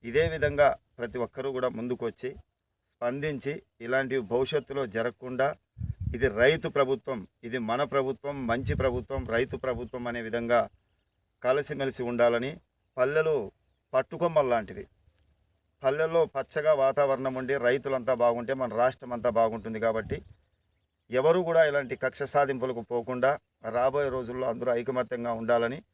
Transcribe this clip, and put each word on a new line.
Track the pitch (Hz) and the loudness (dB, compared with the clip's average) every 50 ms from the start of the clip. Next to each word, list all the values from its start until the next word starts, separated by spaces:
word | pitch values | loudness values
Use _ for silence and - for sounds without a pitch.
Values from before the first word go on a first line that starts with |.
| - | -10
ఇదే | 117 117 147 160 165 160 | 0 2 2 2 2 0
విధంగా | 156 151 147 143 143 147 135 - - _ _ _ - | 0 -2 0 4 4 4 4 4 0 _ _ _ -10
ప్రతి | 117 113 104 127 117 | -10 -6 -4 -4 -6
ఒక్కరూ | 110 _ 135 131 139 135 | -4 _ -6 -6 -4 -4
కూడా | 127 127 127 123 113 | -2 -2 -2 -2 -4
ముందుకొచ్చి | 117 123 123 110 123 113 104 - - 123 - - - _ _ _ _ _ _ _ _ _ _ | -4 -4 -4 -4 -4 -6 -6 -6 -10 -10 -10 -10 -20 _ _ _ _ _ _ _ _ _ _
స్పందించి, | _ 120 120 123 143 143 156 147 127 - 139 147 - _ _ _ _ 117 | _ -4 -4 -4 -2 -4 -4 -4 -4 -6 -6 -6 -6 _ _ _ _ -6
ఇలాంటివి | 117 127 135 135 127 131 135 117 92 117 | -2 0 0 0 0 -2 -4 -2 -2 0
భవిష్యత్తులో | 123 131 127 156 147 123 _ 139 139 135 113 92 | 0 0 0 -2 -4 -4 _ -6 -6 -6 -4 -2
జరగకుండా, | 113 113 123 117 _ 131 127 127 123 135 143 156 _ _ _ _ - - - - _ - - - | -2 -2 -2 -4 _ -12 -10 -2 0 0 0 -2 _ _ _ _ -12 -8 -8 -8 _ -6 -6 -2
ఇది | 120 127 123 101 107 120 | 0 0 0 4 6 6
రైతు | 135 160 160 - 160 - 143 | 6 4 4 -2 -2 0 0
ప్రభుత్వం, | 139 127 135 117 _ - 135 113 90 - _ _ - | 2 2 0 -2 _ -6 -6 -6 -8 -12 _ _ -12
ఇది | 117 113 127 117 107 | -8 -6 -4 -2 -2
మన | 117 127 147 131 135 | 0 0 0 0 0
ప్రభుత్వం, | 139 131 131 135 - - 143 143 139 131 117 | 0 0 0 -4 -6 -6 -8 -6 -6 -2 -2
మంచి | 117 123 131 - 151 135 135 | -2 -2 0 -2 -2 0 0
ప్రభుత్వం, | 131 123 127 120 - 139 135 127 110 113 | 0 0 -2 -6 -4 -6 -6 -4 -2 0
రైతు | 117 131 131 - 127 - | 0 0 0 -2 -6 -4
ప్రభుత్వం | 131 123 113 - 110 - 127 120 120 | -4 -4 -4 -6 -8 -8 -8 -6 -6
అనే | 120 120 113 110 | -6 -6 -6 -4
విధంగా | 107 117 117 117 120 117 107 104 _ _ _ _ _ _ _ _ _ _ _ _ _ _ - | -4 -4 0 4 4 4 4 2 _ _ _ _ _ _ _ _ _ _ _ _ _ _ 0
కలిసిమెలిసి | 123 135 143 143 - 151 139 139 135 120 - 123 120 | 0 0 0 0 -4 -4 -4 -4 -4 -4 -4 -6 -4
ఉండాలని. | 120 117 120 120 120 117 117 139 160 - _ _ _ _ _ _ _ | 2 4 4 4 4 2 -2 -4 -8 -12 _ _ _ _ _ _ _
పల్లెలు | - 127 135 147 156 160 160 156 135 107 95 _ _ _ _ _ _ _ _ - | 0 0 2 2 2 2 2 2 0 -2 -4 _ _ _ _ _ _ _ _ 0
పట్టుకొమ్మలు | 131 131 _ - - - 170 165 156 143 127 120 | 0 0 _ -4 -2 -2 2 4 4 4 4 2
లాంటివి, | 113 107 92 95 98 - _ _ _ _ _ _ _ _ _ _ _ _ _ _ _ _ _ _ _ - | 0 0 -4 -12 -14 -14 _ _ _ _ _ _ _ _ _ _ _ _ _ _ _ _ _ _ _ 0
పల్లెల్లో | 135 135 151 160 160 165 170 160 143 _ | 0 2 2 0 2 4 2 2 2 _
పచ్చగా | 139 131 _ - 156 147 156 156 139 135 | -6 -6 _ -4 0 2 4 4 4 4
వాతావరణం | 135 135 - 143 135 135 123 131 135 131 127 | 2 4 2 2 2 2 0 0 -4 -4 -4
ఉండి | 131 123 139 139 120 | -2 -2 -2 2 2
రైతులంతా | 120 127 139 123 139 135 131 120 117 127 117 120 | 2 2 2 0 -2 -4 -2 0 0 0 4 4
బాగుంటే | 120 117 120 120 113 135 131 | 2 2 2 -2 -4 -2 -2
మన | 131 120 104 113 | -2 -4 0 2
రాష్ట్రం | 117 - 131 _ - 123 123 | 2 2 2 _ -10 -10 -8
అంతా | 120 107 123 110 117 | -2 -2 0 2 4
బాగుంటుంది. | 113 113 107 113 98 113 113 110 110 | 2 2 0 -4 -8 -8 -6 0 0
కాబట్టి | 113 110 113 104 - - - - - - _ _ _ _ _ _ _ _ _ _ _ _ _ _ _ | 0 0 0 -2 -4 -6 -8 -8 -16 -20 _ _ _ _ _ _ _ _ _ _ _ _ _ _ _
ఎవరు | 117 - - 156 170 180 180 165 | 0 4 4 6 4 4 2 2
కూడా | 165 160 165 151 | 4 4 4 6
ఇలాంటి | 143 143 135 120 127 123 - | 4 0 -2 -2 -6 -2 -4
కక్ష | 131 123 - 139 135 - | -4 -2 -4 -8 0 2
సాధింపులకు | 147 143 135 135 127 120 131 127 117 110 _ 120 | 2 2 2 0 -2 -2 -2 -4 -4 -6 _ -4
పోకుండా | 120 117 - 127 127 123 135 143 - _ _ _ _ - 113 110 | -4 -2 -2 -2 2 2 2 2 0 _ _ _ _ -10 -4 -2
రాబోయే | 120 123 135 131 143 143 135 127 | 0 0 2 2 0 -2 -2 -2
రోజుల్లో | 131 123 113 123 127 127 131 139 | -4 -6 -6 -6 -4 -4 -4 -4
అందరూ | 117 123 123 120 117 | -2 -2 0 0 0
ఐకమత్యంగా | 120 123 127 127 123 - 127 120 117 117 117 113 | 0 -2 -2 -2 -2 -4 -4 -6 -4 -4 -4 -4
ఉండాలని | 117 110 120 117 117 117 131 160 - _ | 0 2 2 2 2 0 -4 -8 -14 _